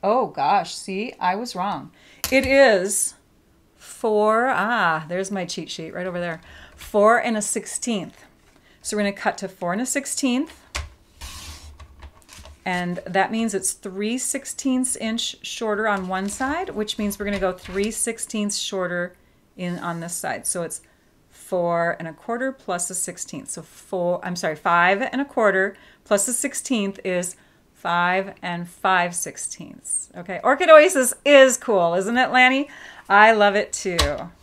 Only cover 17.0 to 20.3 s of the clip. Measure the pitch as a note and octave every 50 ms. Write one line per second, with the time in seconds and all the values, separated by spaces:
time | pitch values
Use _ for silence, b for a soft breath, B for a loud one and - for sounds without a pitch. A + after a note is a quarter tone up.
17 | G#3 G#3 G3 - G#3 G3+ G3+ G3 G3 F#3 F3+ F3 - - F3+ G3 G3+ A3 G#3 -
18 | - A#3+ A3+ A3+ - - - G#3+ G#3 G#3 G3+ - - - - F#3+ F#3 F3 F3+ F3
19 | F3 F3+ b b b b b b b _ _ - F3+ F3+ F3 - - E3+ E3+ E3+
20 | E3 F3 E3+ - - D#3